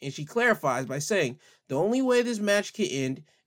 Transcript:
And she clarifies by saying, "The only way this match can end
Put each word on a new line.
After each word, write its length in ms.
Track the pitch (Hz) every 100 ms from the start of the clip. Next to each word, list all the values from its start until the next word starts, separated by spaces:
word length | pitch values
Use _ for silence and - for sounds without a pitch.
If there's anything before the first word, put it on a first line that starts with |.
And 120 | 139
she 120 | 135
clarifies 640 | 147 233 240 220 143 123 123
by 140 | 135
saying, 400 | 147 202 135 127 _ _ -
"The 80 |
only 280 | 135 190 254
way 200 | 254 247
this 160 | 240 214
match 340 | 208 202 196
can 140 | - -
end 380 | 139 131 131 - _